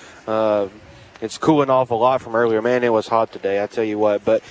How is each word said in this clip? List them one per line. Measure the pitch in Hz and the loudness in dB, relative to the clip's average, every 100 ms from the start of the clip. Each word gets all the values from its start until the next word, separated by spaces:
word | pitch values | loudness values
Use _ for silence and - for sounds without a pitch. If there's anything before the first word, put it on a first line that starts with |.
| - - - | -20 -16 -6
Uh, | 110 110 104 101 - - - - - | -2 0 0 -2 -8 -20 -20 -20 -12
it's | 113 - | -12 -4
cooling | - 151 139 | 0 2 2
off | 131 131 | 2 0
a | |
lot | 113 123 131 | 0 0 0
from | 123 113 | -2 0
earlier. | 117 110 | 0 0
Man, | 117 123 | 0 0
it | 120 | 2
was | 110 104 | 0 0
hot | 117 113 | 0 -2
today, | - 98 101 | -4 -4 -2
I | 104 | -4
tell | - | -4
you | 110 107 | -4 0
what. | 107 104 | 0 0
But, | 110 110 - | 0 -2 -2